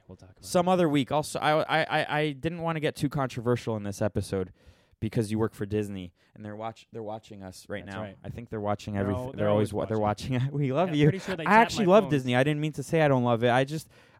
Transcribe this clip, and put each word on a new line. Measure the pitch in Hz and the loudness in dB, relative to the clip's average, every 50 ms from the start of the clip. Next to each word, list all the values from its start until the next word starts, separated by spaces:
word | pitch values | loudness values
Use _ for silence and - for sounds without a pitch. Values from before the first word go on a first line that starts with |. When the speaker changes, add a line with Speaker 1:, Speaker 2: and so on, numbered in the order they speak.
| _ | _
Speaker 1:
we'll | - 92 | -20 -20
talk | - - 95 | -20 -20 -20
about | - _ - | -20 _ -10
Speaker 2:
Some | 95 - 180 175 | -2 0 0 2
Speaker 1:
it. | 185 | 2
Speaker 2:
other | 185 180 175 151 | 2 4 2 2
week. | 143 147 127 - | 2 2 0 0
Also, | 143 151 147 - - - | -2 -4 -4 -4 -6 -2
I, | - 151 151 156 | 0 2 2 2
I, | - - 143 160 156 - 135 156 | 0 0 0 -2 0 0 -2 -2
I, | 139 - 143 151 | -2 -2 -2 -2
I | 156 151 | -2 -2
didn't | 139 131 127 165 175 170 165 | -4 -6 -6 -6 -6 -4 -6
wanna | 165 165 156 | -4 -4 -2
get | 143 139 - | -2 -4 -2
too | - 151 135 | -2 -4 -2
controversial | - 147 135 123 - 127 110 123 123 117 - 120 110 | -2 -2 -4 -2 -4 -2 0 0 0 0 0 -4 -6
in | 107 101 | -4 -6
this | 101 98 - | -8 -4 -2
episode | 107 101 - 107 92 - 98 95 92 - - _ _ - _ _ _ _ _ _ | -4 -2 -2 -4 -4 -2 -4 -4 -4 -6 -10 _ _ -20 _ _ _ _ _ _
because | 110 107 - 127 110 101 | -8 -2 -2 -2 -2 0
you | 110 107 | 0 -2
work | 113 104 - | -2 -2 -2
for | - 107 | -8 -6
Disney, | 98 104 107 104 101 101 95 90 85 - _ _ _ _ | -4 -2 -4 -4 -4 -8 -10 -10 -12 -14 _ _ _ _
and | - 107 | -18 -16
they're | 104 104 | -14 -12
watch-, | 107 110 113 110 - - _ | -10 -10 -10 -12 -14 -20 _
they're | - 117 110 | -14 -12 -10
watching | 104 107 113 - - 107 101 95 | -10 -10 -12 -12 -16 -18 -14 -14
us | 92 92 - - - | -14 -16 -16 -12 -10
right | 101 98 90 | -10 -10 -8
Speaker 1:
That's | 101 98 | -10 -10
Speaker 2:
now. | 95 | -10
Speaker 1:
right. | 107 98 95 - - | -10 -10 -12 -14 -14
Speaker 2:
I | 101 | -14
think | - 113 120 - | -12 -12 -12 -10
they're | 117 107 | -8 -6
watching | 104 104 104 - - 110 104 | -2 -2 -4 -4 -4 -6 -4
Speaker 1:
They're | 101 98 | -2 0
Speaker 2:
everything. | 101 104 127 | 0 -2 -4
Speaker 1:
al-, | 127 131 - | -6 -8 -4
Speaker 2:
They're | |
Speaker 1:
they're | - 104 104 | -2 0 2
Speaker 2:
always | 104 107 104 - | 4 2 2 0
Speaker 1:
always | 101 | -2
Speaker 2:
wa-, | - 71 | -4 -2
they're | - 110 110 | -2 0 0
Speaker 1:
watching. | 104 104 104 - - 131 127 | 0 0 0 -2 -4 -2 0
Speaker 2:
watching. | 123 127 139 | 0 0 0
<laughs> | |
We | 147 143 147 127 131 | -2 -2 0 0 2
love | 151 180 180 | 2 0 2
Speaker 1:
Yeah, | 151 | 4
I'm | 147 | 6
Speaker 2:
you. | 147 | 6
Speaker 1:
pretty | 151 - 190 | 6 4 2
sure | - 196 190 | -4 -6 -6
they | 165 156 | -4 2
Speaker 2:
I | |
Speaker 1:
tap | 170 208 220 | 6 6 6
Speaker 2:
actually | 233 - - 226 208 | 6 6 2 2 4
Speaker 1:
my | 175 185 | 6 6
Speaker 2:
love | 220 196 | 6 6
Speaker 1:
phone. | 131 | 4
Speaker 2:
Disney. | 151 135 127 127 123 | 0 0 2 2 2
I | 123 135 | 4 4
didn't | 151 151 147 | 2 2 0
mean | 151 156 143 | -2 -4 -4
to | - 131 | -6 -4
say | - 170 160 | 0 2 4
I | 151 | 4
don't | 143 135 127 120 | 4 4 4 4
love | 120 120 110 120 | 2 2 4 4
it. | 123 | 4
I | 117 131 135 | 4 4 2
just, | 139 156 156 - - _ - - _ _ | 0 -4 -8 -10 -12 _ -20 -20 _ _